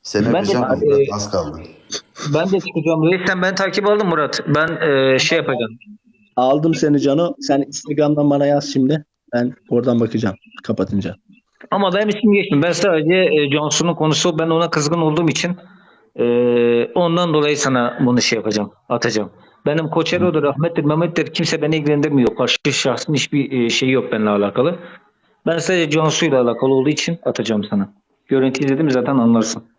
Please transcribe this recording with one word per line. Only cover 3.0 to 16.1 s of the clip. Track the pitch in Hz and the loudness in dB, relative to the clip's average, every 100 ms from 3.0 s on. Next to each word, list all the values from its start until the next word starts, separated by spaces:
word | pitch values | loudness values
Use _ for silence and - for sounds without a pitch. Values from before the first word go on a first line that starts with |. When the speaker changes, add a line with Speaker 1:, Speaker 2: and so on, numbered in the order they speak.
| 160 | 2
Speaker 2:
Reis | 185 185 | 2 -2
sen | 185 | 0
ben | 180 185 | -2 -2
takip | 190 165 202 | -2 0 0
aldım | 208 202 | 2 2
Murat. | 160 139 - - 147 | 0 -2 -4 0 0
Ben, | 160 160 160 | 0 0 0
e, | 135 135 131 | 2 4 2
şey | - 165 | 2 0
yapacağım. | 127 123 110 113 - - _ _ _ - | 0 -4 -6 -10 -20 -20 _ _ _ 0
Speaker 3:
Aldım | 127 147 160 160 | 2 4 2 2
seni | 156 147 | 2 2
Cano. | 135 143 170 - | 2 2 0 -4
Sen | 143 139 | -2 -2
Instagram'dan | 139 143 - 147 147 147 147 | -2 -8 -6 0 0 2 2
bana | 143 143 | 2 2
yaz | 143 139 | 0 0
şimdi. | 143 131 156 - _ _ | 0 0 0 -6 _ _
Ben | 120 120 - _ | -4 -4 -6 _
oradan | 120 123 120 | 0 2 0
bakacağım | 113 117 110 95 - - | 0 0 -4 -6 -18 -16
kapatınca. | - 107 - 101 92 - _ - _ _ - | -6 -4 -2 -2 -4 -10 _ -20 _ _ -6
Speaker 2:
Ama | 196 196 | -2 0
benim | 190 214 | 0 0
ismim | 208 214 | 0 2
geçmiyor. | 202 196 143 | 2 2 0
Ben | 170 | 0
sadece, | 160 202 160 151 185 | 0 0 2 2 2
e, | 175 151 143 | 4 2 2
Cansu'nun | 147 147 - 170 160 | 0 -2 -2 -2 0
konusu, | 156 151 180 160 | 0 2 0 0
ben | 165 | 0
ona | 165 170 | 0 0
kızgın | 160 143 170 | -2 -2 0
olduğum | 156 156 165 | 0 2 0
için, | - 180 180 - - _ _ _ | -2 -4 -6 -12 -20 _ _ _